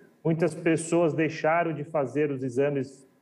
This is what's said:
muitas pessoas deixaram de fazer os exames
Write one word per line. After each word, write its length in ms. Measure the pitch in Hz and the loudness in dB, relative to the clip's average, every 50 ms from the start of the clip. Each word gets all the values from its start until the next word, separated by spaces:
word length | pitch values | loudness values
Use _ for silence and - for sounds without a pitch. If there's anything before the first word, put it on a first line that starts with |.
| - - _ _ - | -20 -20 _ _ -2
muitas 300 | 156 170 156 180 160 156 | -2 0 2 0 0 -2
pessoas 600 | - - 170 160 147 - - 170 170 175 160 135 | 0 0 2 2 2 0 0 2 2 2 2 2
deixaram 600 | 147 160 151 156 - - 156 160 170 170 165 156 | 2 0 -2 -2 0 0 2 2 2 2 0 -2
de 100 | 143 143 | -6 -6
fazer 480 | - - 156 139 120 117 147 151 147 | -4 -2 -2 -2 0 0 0 0 0
os 120 | 139 127 131 | -2 -4 -6
exames 640 | 131 117 127 139 147 143 139 127 - - - - - _ _ | -4 0 0 0 2 0 -2 -4 -6 -10 -20 -20 -20 _ _